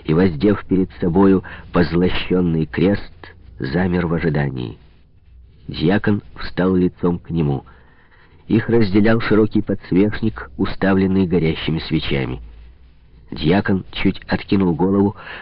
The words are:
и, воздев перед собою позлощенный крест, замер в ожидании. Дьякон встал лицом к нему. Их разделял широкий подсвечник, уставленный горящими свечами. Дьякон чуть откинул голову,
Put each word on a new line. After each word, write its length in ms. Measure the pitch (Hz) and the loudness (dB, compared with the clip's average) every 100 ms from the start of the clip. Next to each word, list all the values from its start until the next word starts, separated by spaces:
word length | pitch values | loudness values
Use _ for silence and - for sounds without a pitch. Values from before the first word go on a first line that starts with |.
| - | -2
и, 80 | |
воздев 500 | 80 95 76 104 101 - | 2 2 2 0 0 0
перед 240 | 92 92 - | 0 0 -2
собою 420 | 92 85 98 95 - - - | 0 4 4 4 0 -12 -6
позлощенный 920 | 87 82 85 90 - - 90 87 80 78 | -2 0 2 0 0 0 0 0 0 -2
крест, 680 | - 90 104 - - - - - - | 0 0 0 -4 -16 -20 -20 -20 -10
замер 480 | 65 80 92 87 85 | -6 -2 0 0 0
в 60 | |
ожидании. 640 | 82 82 73 71 65 57 53 - - _ _ _ - - - - | -2 0 -2 -2 -4 -10 -12 -20 -20 _ _ _ -20 -20 -20 -14
Дьякон 540 | 69 78 104 107 101 - - | -2 0 2 0 -2 -4 -12
встал 380 | - - 92 92 | -8 -2 0 2
лицом 440 | 90 - 90 87 | 0 0 -2 -2
к 100 | - | -4
нему. 360 | 82 73 67 - - - - _ _ - - - | -2 -2 -2 -6 -20 -20 -20 _ _ -20 -20 -2
Их 220 | 110 - | 0 2
разделял 500 | 117 101 101 104 113 | 2 4 4 4 2
широкий 420 | - 107 110 107 | 2 2 4 2
подсвечник, 880 | - 98 - 87 104 - 110 - - - | -2 -6 0 2 2 0 -4 -6 -12 -6
уставленный 720 | 98 - 95 95 95 95 92 | -4 0 0 2 2 2 2
горящими 520 | 87 80 80 - 78 | 2 0 -2 -4 -4
свечами. 600 | - 80 - 69 62 62 - - - - - - - - - | -2 -4 -2 -4 -4 -8 -12 -20 -20 -20 -20 -20 -20 -20 -16
Дьякон 520 | - - 190 202 95 - | -4 2 2 2 -2 -4
чуть 300 | - 98 - - | -2 -2 -2 -4
откинул 440 | 92 - 101 92 | -6 0 0 2
голову, 440 | 76 95 98 98 - - - | 2 2 2 0 -2 -14 -18